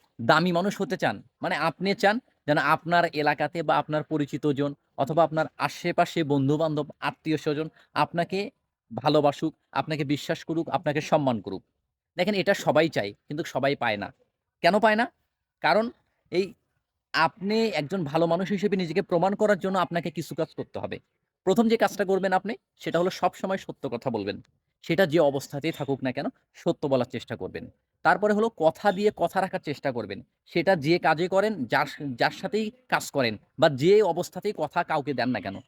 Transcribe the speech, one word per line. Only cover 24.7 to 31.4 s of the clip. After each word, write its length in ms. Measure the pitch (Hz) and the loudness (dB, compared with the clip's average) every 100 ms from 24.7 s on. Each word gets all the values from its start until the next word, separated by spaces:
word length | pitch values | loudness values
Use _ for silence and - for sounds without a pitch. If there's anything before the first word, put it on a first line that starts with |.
| _ | _
সেটা 240 | - 165 185 | -4 0 2
যে 140 | 160 | 4
অবস্থাতেই 520 | 147 139 - 143 156 | 2 0 -6 -8 -6
থাকুক 320 | - 139 135 | -4 -4 -4
না 80 | 135 | -4
কেন, 140 | 131 180 - _ | -6 -8 -10 _
সত্য 340 | - 175 160 147 | -6 -4 -2 0
বলার 180 | 131 120 | 0 0
চেষ্টা 300 | 117 - 110 | -6 -10 -10
করবেন। 340 | 92 - - - _ _ | -10 -10 -14 -20 _ _
তারপরে 300 | 160 180 208 | 2 2 2
হলো 160 | 208 226 | 2 0
কথা 420 | - 160 - 208 | 2 0 2 0
দিয়ে 200 | 180 208 - | 2 0 2
কথা 260 | 165 190 | -2 0
রাখার 180 | 185 185 | -2 -4
চেষ্টা 320 | - 139 143 | -6 -6 -4
করবেন। 300 | 120 101 98 - _ _ | -4 -6 -10 -14 _ _
সেটা 300 | 180 180 185 | 0 2 2
যে 240 | 139 170 | 4 2
কাজে 280 | 170 160 180 | 2 2 0
করেন, 380 | 190 | 2